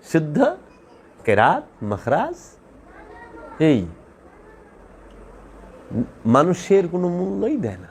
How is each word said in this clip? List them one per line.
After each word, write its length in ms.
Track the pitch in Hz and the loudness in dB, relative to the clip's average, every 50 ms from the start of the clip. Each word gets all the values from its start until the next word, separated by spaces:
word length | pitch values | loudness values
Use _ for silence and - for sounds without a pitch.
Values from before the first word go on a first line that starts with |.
| _ - - | _ 0 -2
শুদ্ধ, 440 | 165 156 151 151 196 277 285 359 381 - - - - - - - - - - - - - | 0 0 0 0 0 0 0 0 -4 -14 -20 -20 -20 -20 -20 -20 -20 -20 -20 -20 -8 0
কেরাত, 600 | - 104 95 110 135 180 294 - - - - 117 | 2 4 4 6 4 4 2 -2 -10 -16 -10 -6
মখরাজ, 720 | 104 104 98 - 117 127 165 233 320 349 - - - - - _ - - - - - - - - - - - - - - - - - - - | -4 -4 -4 0 0 0 0 0 -4 -8 -12 -16 -20 -20 -20 _ -20 -20 -20 -20 -20 -20 -20 -20 -20 -20 -20 -20 -20 -20 -18 -18 -18 -4 0
এই 260 | 156 160 143 110 90 82 85 - - - - - - - - - - - - - - - - - - - - - - - - - - - - - - - - - - - - - - - - 110 120 - - - - | 2 2 2 2 0 -4 -12 -18 -20 -20 -20 -20 -20 -20 -20 -20 -20 -20 -20 -20 -20 -20 -20 -20 -20 -20 -20 -20 -20 -20 -20 -20 -20 -20 -20 -20 -20 -20 -20 -20 -20 -20 -20 -20 -18 -8 -4 -4 -4 -4 -8 -6 0
মানুষের 640 | 110 117 135 151 175 180 180 - - 196 196 185 170 | 2 4 4 4 4 0 -2 0 2 2 2 2 0
কোনো 200 | 170 180 180 180 | -2 -4 -4 -2
মূল্যই 480 | 175 175 185 196 196 196 202 233 311 | -2 -4 -4 -6 -4 -4 -4 -2 -2
দেয় 200 | 269 165 110 95 | -4 -4 -6 -8
না। 120 | 87 90 - | -10 -16 -20